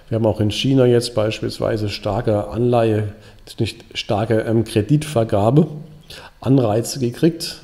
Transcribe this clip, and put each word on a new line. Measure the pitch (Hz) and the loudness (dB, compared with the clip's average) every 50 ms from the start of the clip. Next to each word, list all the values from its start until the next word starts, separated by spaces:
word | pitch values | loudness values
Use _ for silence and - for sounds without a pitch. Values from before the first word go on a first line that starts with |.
| - - | -8 -6
Wir | 117 | -2
haben | 110 113 | 0 2
auch | 107 98 - | 0 2 2
in | 107 104 | 0 -2
China | - - - 135 135 131 127 | 0 0 0 2 4 4 4
jetzt | 123 120 120 120 - - | 4 4 2 2 0 -2
beispielsweise | 107 104 113 113 - 117 110 - - 113 107 117 104 107 101 | -2 -2 -2 -2 -4 -6 -8 -6 -4 -2 -2 -2 -2 -4 -6
starke | 101 - - 107 98 113 120 113 104 104 - - | -6 -6 -6 -4 -4 -2 0 0 0 0 -2 -4
Anleihe, | 104 110 123 120 120 120 113 113 107 104 107 101 - - - - - - - - - | -2 0 0 2 2 2 2 2 2 0 -2 -4 -8 -14 -20 -20 -20 -20 -20 -12 -6
nicht | - 117 104 - - - - - | -4 -4 -4 -6 -10 -18 -14 -12
starke, | - - - 110 98 110 - 110 110 | -10 -4 -2 -2 -2 0 0 0 0
ähm, | - 113 110 117 113 | 0 2 0 0 0
Kreditvergabe, | - - 110 101 - 151 147 - - - 117 113 113 110 98 101 113 135 151 170 - - - - - - - - - - - - - - _ | 0 0 0 2 2 2 2 0 0 -2 -2 0 0 0 2 2 4 4 4 2 2 -2 -10 -16 -18 -20 -20 -20 -20 -20 -20 -20 -20 -18 _
Anreize | - 117 135 139 120 107 101 117 117 - - 139 | 0 2 2 4 4 2 2 0 -2 -4 -4 -4
gekriegt. | 123 120 123 - - - 165 - - - - - | -4 -4 -2 0 0 0 0 -2 -6 -12 -12 -14